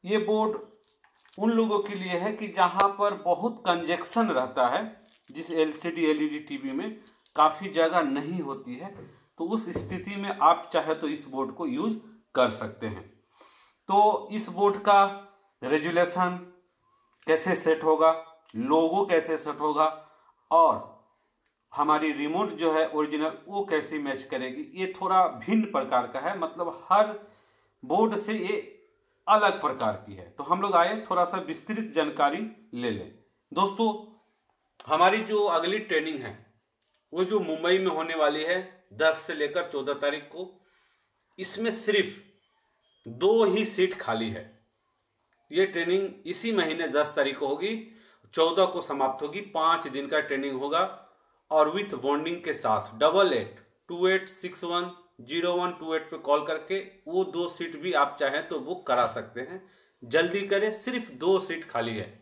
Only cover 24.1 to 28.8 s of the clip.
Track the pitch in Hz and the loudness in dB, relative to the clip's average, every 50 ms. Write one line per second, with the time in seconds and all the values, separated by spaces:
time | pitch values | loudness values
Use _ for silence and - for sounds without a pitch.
24.1 | 135 131 131 - - 131 127 127 127 143 151 - - 185 190 185 185 - 190 185 | -6 -6 -6 -6 -6 -6 -4 -6 -8 -10 -12 -12 -6 -6 -6 -6 -6 -4 -2 2
25.1 | 190 185 185 160 - 113 - 175 214 226 220 - - 143 131 127 135 123 120 117 | 4 4 4 4 0 -6 -2 2 2 2 2 2 0 -2 -2 2 2 0 0 0
26.1 | - 131 139 165 196 190 165 160 - 165 175 170 - - - - 185 208 214 214 | -6 -4 -4 -4 -4 -2 -4 -6 -4 -6 -6 -6 -6 -10 0 2 4 4 4 4
27.1 | 208 - - - _ _ _ _ _ _ _ _ _ _ - 127 151 196 220 220 | 0 -10 -14 -18 _ _ _ _ _ _ _ _ _ _ -6 0 2 4 4 4
28.1 | 202 - - 208 220 - 175 196 214 - - - - - | 2 -2 -4 -4 -4 -4 -2 -2 -4 -4 -4 -10 -18 -20